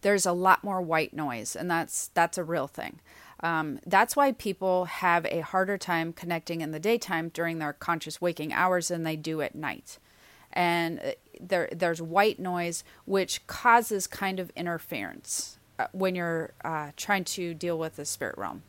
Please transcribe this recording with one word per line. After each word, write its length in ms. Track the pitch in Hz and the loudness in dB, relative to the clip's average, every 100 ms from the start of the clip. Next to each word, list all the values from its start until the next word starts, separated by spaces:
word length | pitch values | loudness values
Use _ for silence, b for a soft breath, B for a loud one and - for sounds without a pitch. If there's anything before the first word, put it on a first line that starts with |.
there's 240 | 196 202 185 | 4 4 4
a 60 | |
lot 320 | 175 185 180 | 4 6 6
more 180 | 202 185 | 4 -2
white 320 | 175 160 156 | 2 2 2
noise, 400 | - 147 120 107 | -2 -4 -4 -6
and 160 | - 180 | -6 0
that's, 420 | 165 - - - | 0 0 -6 -2
that's 240 | - 170 - | 2 2 0
a 80 | 160 | -2
real 220 | 165 139 | -2 -4
thing. 340 | - - - B B B B | -6 -10 -12 B B B B
Um, 380 | 170 165 156 135 - | -2 0 -2 -6 2
that's 300 | 190 233 - | 4 4 4
why 160 | 277 | 4
people 540 | 240 208 190 190 180 180 | 4 -4 -2 2 2 0
have 400 | - 180 175 165 | 0 4 4 4
a 160 | 170 | -2
harder 360 | 156 185 190 202 | 0 0 2 0
time 360 | - 170 165 | 0 0 0
connecting 480 | 170 170 170 - 165 | -6 -6 -6 -4 -4
in 100 | 156 | -4
the 80 | 156 | -2
daytime 480 | 185 233 - 165 165 | 0 0 0 -2 -2
during 320 | 160 165 165 | -2 -2 -2
their 140 | 151 | -4
conscious 480 | - - 165 156 - | -4 -2 -2 -4 -2
waking 320 | 175 165 156 | -2 -2 -2
hours 340 | - 185 180 170 | 2 2 2 0
than 160 | 175 | -2
they 140 | 160 156 | -2 -2
do 240 | 156 160 | -4 -2
at 120 | 143 | -4
night. 460 | - 147 - - - b b b b b - | -4 -8 -8 -14 -20 b b b b b 0
And, 440 | 175 170 165 170 | 2 2 0 -2
uh, 120 | - - _ - | -6 -6 _ -18
there, 260 | 180 185 160 | -2 0 0
there's 280 | 165 175 165 | 0 0 0
white 380 | 165 175 214 - | 0 4 4 2
noise, 460 | 180 180 170 170 - B - | -4 -2 -2 -4 -10 B 0
which 420 | 196 185 - - | 0 2 -4 -8
causes 580 | - 247 233 233 202 - | 0 6 6 6 -4 -4
kind 340 | - 196 190 | -4 -4 -2
of 120 | 180 - | -6 -6
interference, 1000 | 175 165 - 139 95 - - - - - _ - | -4 -4 -6 -6 -6 -10 -8 -6 -6 -14 _ -4
uh, 80 | - | -4
when 200 | 185 190 | 0 0
you're, 400 | 185 170 165 160 - | 0 -2 -2 -4 -8
uh, 280 | - 160 147 - | -6 -6 -6 -10
trying 280 | - 196 | 0 0
to 320 | 175 - 175 160 | 0 -4 -6 -4
deal 240 | 175 165 | -2 -2
with 160 | 160 - | -4 -6
the 100 | 147 | -8
spirit 320 | - 120 - | -4 -6 -4
realm 240 | 92 - | -8 -8